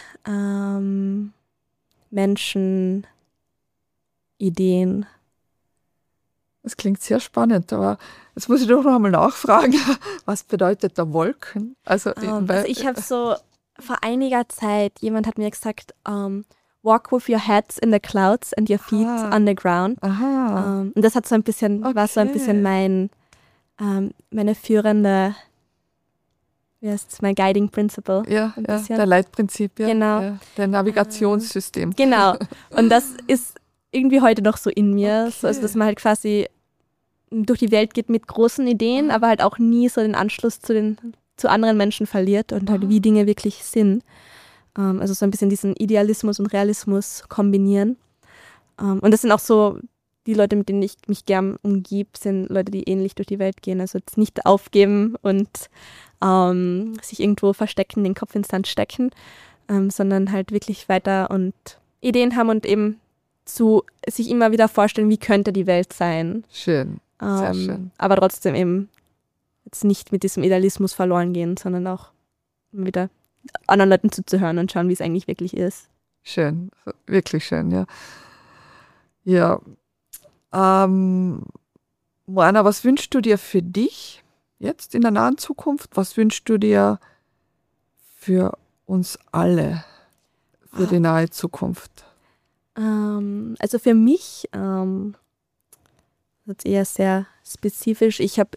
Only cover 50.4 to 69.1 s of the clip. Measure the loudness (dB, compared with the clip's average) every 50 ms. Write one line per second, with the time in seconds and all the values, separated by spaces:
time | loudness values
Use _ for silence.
50.4 | 2 2 2 0 0 0 -2 -2 -2 -4 -6 _ _ -6 -6 -6 -2 -2 0 0
51.4 | 0 -2 -4 -6 -4 -2 -2 -2 -2 -4 -6 -6 -6 _ _ -8 -6 -4 -4 -2
52.4 | -4 -2 -2 -2 -2 -2 -4 -8 -4 -2 -2 -2 -2 -4 -4 -8 -8 -8 -6 -4
53.4 | -4 -4 -4 _ -8 -6 -4 -4 -4 -4 -6 -8 -10 -6 -2 0 0 0 0 -2
54.4 | 2 4 4 4 2 0 4 4 4 6 4 2 0 0 -2 -4 -2 0 0 0
55.4 | 0 -2 -6 -18 -18 -18 _ -20 -20 -20 -20 -20 -20 -20 _ -4 0 2 4 4
56.4 | 4 4 2 0 0 0 -2 -2 -4 -6 -8 -12 -14 -16 -8 -2 0 0 0 2
57.4 | 2 0 0 0 -2 -4 -2 -4 -4 _ -2 -2 -2 -2 -2 -4 -6 -6 -4 -6
58.4 | -4 -4 -4 -4 -4 -4 -2 -4 -4 -4 -2 -4 -4 -4 -4 _ -20 -20 -20 -20
59.4 | -20 -20 _ _ _ -2 0 0 0 0 0 -2 0 0 2 0 0 0 -2 -4
60.4 | -4 -4 -4 -6 -4 -4 -10 -10 -4 -2 -2 0 0 0 0 0 -2 -2 -2 -2
61.4 | -2 -2 -4 _ _ -20 -20 _ _ _ _ _ -4 0 2 2 2 2 2 2
62.4 | 2 2 2 0 0 0 0 2 2 -2 -2 -6 _ _ _ _ _ _ _ _
63.4 | _ -16 -4 2 4 6 6 4 2 _ _ _ -12 -10 -6 -6 -4 -2 0 2
64.4 | 2 4 4 4 2 2 4 2 2 2 2 2 2 2 2 0 2 0 2 2
65.4 | 2 0 -2 -2 0 2 2 2 0 -2 -4 -4 -2 -2 -2 -2 -4 -4 -6 -8
66.4 | -10 _ _ -10 -2 0 0 0 0 -4 -8 -14 _ _ _ -10 -6 -4 -2 -2
67.4 | -2 -2 -2 -4 -4 -4 -6 -6 -8 -12 _ -4 0 2 2 4 2 2 0 0
68.4 | -4 -2 0 0 0 0 0 -2 -4 -6 _ _ _ _